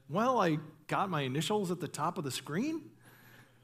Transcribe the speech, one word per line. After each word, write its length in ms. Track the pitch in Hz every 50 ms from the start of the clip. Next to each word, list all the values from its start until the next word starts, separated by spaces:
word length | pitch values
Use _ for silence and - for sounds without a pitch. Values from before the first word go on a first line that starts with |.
| - -
"Well, 320 | 143 185 220 254 262 233
I 160 | 196 170 156 143 - - - - - -
got 220 | 156 147 185 202
my 120 | 175 151
initials 500 | 143 131 127 143 170 - 214 214 202 170
at 80 | 180 170
the 80 | 151 135
top 300 | - - 147 165 175 -
of 80 | 160
the 60 | 139
screen 580 | 120 - - - 147 175 240 302 320 330 - - - - - - - - - - - - - - - -